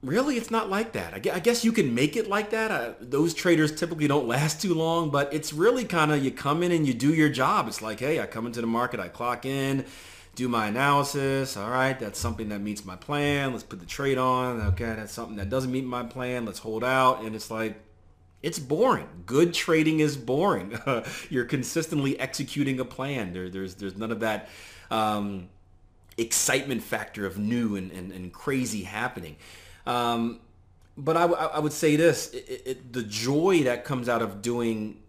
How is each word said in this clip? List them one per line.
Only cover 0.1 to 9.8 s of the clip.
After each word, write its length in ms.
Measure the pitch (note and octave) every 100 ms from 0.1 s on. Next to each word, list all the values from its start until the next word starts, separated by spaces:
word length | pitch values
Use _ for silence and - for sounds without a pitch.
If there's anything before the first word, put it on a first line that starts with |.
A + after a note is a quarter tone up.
| F#3 C#4 B3
it's 140 | A3+
not 180 | A3+ F#3+
like 240 | G3 A3+
that. 220 | A2 E2+
I 60 | G2
gue-, 120 | A2
I 60 | E3+
guess 260 | E3+ A#3
you 60 | A3
can 240 | A3 D3+
make 220 | A#2 D3+ A#3
it 120 | A3
like 220 | G3+ G#3
that. 220 | A3 A3
Uh, 220 | E3+ A#2 -
those 320 | B2 C#3 E3
traders 400 | D#3+ F3+ E3 D3+
typically 360 | D#3 E3+ E3 D3
don't 180 | C#3+ A#2+
last 340 | B2 D3+ D3+
too 140 | G3
long, 360 | D#3+ D#3+ E3 D#3+
but 220 | C#3+ C#3+
it's 200 | D3+ C#3+
really 320 | D3+ G3 C4
kinda, 340 | A3 F3 D3+ D3
you 140 | C3+
come 320 | B2 C#3 D#3
in 80 | F3+
and 120 | E3+
you 100 | D3
do 200 | A#2 C#3
your 140 | D#3+ D3+
job. 400 | A#2+ C3+ G3+ A#2+
It's 120 | -
like, 200 | G#2+ G#2+
"Hey, 180 | C3 D#3
I 80 | G#2
come 180 | A2+
into 160 | A#2 A#2
the 60 | A2+
market, 320 | A2+ A#2+ A2+
I 80 | F2
clock 400 | - A#2+ A#2+ C3
in, 380 | C#3 C3+ C3+